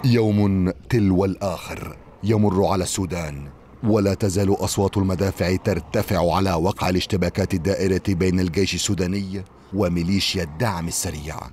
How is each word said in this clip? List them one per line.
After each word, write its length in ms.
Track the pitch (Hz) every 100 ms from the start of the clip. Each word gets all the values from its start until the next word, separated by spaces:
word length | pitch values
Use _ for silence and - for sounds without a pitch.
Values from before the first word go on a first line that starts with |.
| 131
يوم 640 | 117 110 101 101 95 90 - -
تلو 340 | 120 98 92
الآخر 720 | 95 - 98 82 - - - - - -
يمر 420 | 98 110 104 92 90
على 180 | 95
السودان، 640 | 87 - 92 85 78 71 71 - - -
ولا 300 | 113 107 98
تزال 500 | 95 101 90 98 98
أصوات 320 | 92 - 98 101
المدافع 600 | 95 90 98 - 87 92
ترتفع 760 | - 87 - 110 98 90 85
على 180 | 85 98
وقع 360 | 85 87 - 92
الاشتباكات 680 | 92 - 95 90 - 92
الدائرة 480 | 95 80 95 92 92 -
بين 320 | 90 92 92
الجيش 340 | 92 80 95
السوداني 680 | 90 - 95 90 98 95 98 92 - -
وميليشيا 680 | 95 92 87 85 98 - 95
الدعم 460 | 82 78 110 90 85
السريع. 480 | - 90 76 73 - -